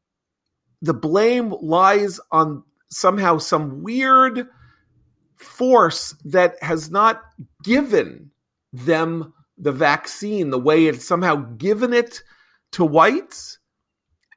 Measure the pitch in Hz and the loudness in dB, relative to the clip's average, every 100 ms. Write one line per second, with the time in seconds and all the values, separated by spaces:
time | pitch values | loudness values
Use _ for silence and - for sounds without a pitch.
0 | _ _ _ _ _ _ _ - 165 120 | _ _ _ _ _ _ _ -10 -4 -4
1 | 156 190 226 247 226 180 160 170 190 208 | 0 2 2 0 -2 -6 -2 2 4 4
2 | 202 175 - 160 156 143 - _ - - | 0 -6 -4 0 0 -2 -14 _ -14 -2
3 | 185 202 185 160 - 160 147 135 185 247 | 0 2 2 0 0 -2 -2 -10 -8 -2
4 | 262 262 262 226 254 _ _ _ _ _ | 4 4 4 0 -10 _ _ _ _ _
5 | _ _ _ _ - - 254 247 170 - | _ _ _ _ -16 -4 4 4 4 0
6 | - - - 180 175 175 151 160 156 196 | -10 -14 -2 2 2 0 -6 -6 -4 0
7 | 220 226 - - - _ 190 254 277 185 | 2 0 -8 -20 -20 _ -2 0 2 0
8 | 92 62 143 _ _ _ _ 127 131 160 | -2 -8 -20 _ _ _ _ -10 -2 0
9 | 165 165 151 _ _ - 147 131 151 147 | 0 -4 -10 _ _ -8 -6 0 0 0
10 | - - 208 208 151 131 131 160 160 127 | -4 -12 -6 -4 -4 -2 2 4 2 0
11 | - 175 180 147 117 113 175 214 247 240 | -4 -2 0 -2 -6 -8 -4 -2 0 0
12 | 233 - - _ _ _ _ - 160 160 | -2 -8 -20 _ _ _ _ -2 0 4
13 | 190 302 - - - - _ _ _ _ | 4 2 -6 -14 -16 -18 _ _ _ _
14 | _ _ _ | _ _ _